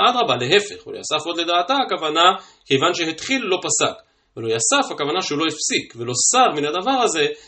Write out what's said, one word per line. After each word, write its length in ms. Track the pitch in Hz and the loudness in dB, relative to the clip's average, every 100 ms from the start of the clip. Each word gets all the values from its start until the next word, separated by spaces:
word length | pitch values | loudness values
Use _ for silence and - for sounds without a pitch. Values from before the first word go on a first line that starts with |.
| 208 | 4
אדרבה, 260 | 247 226 123 | 4 0 0
להפך, 520 | 123 202 208 - - | 2 2 2 -10 -12
"ולא 100 | 87 | -12
יסף 260 | - 151 160 | -4 -4 -4
עוד 120 | 170 | -4
לדעתה", 360 | 165 175 175 277 247 | 0 0 2 0 0
הכוונה, 460 | 180 156 156 180 190 - _ - | -2 -2 4 4 4 -2 _ 0
כיוון 280 | 135 165 | 2 2
שהתחיל 480 | 175 160 165 - 262 | 0 -4 -4 -2 -2
לא 160 | 208 180 | 0 -2
פסק. 340 | 156 - 131 - _ _ _ - | 0 0 0 -4 _ _ _ -8
"ולא 100 | 113 | -2
יסף", 440 | 113 - 285 - | 0 2 0 0
הכוונה 300 | 151 147 175 | -4 -4 -2
שהוא 180 | - 147 | -2 -2
לא 60 | 160 | -2
הפסיק, 480 | - - 196 - 117 | -2 -4 -4 -6 -10
ולא 160 | 117 123 - | -6 -2 2
סר 200 | 247 240 147 | 4 2 2
מן 100 | 143 | -2
הדבר 340 | 175 208 269 | -2 0 0
הזה, 240 | 214 160 147 - | 2 2 0 -2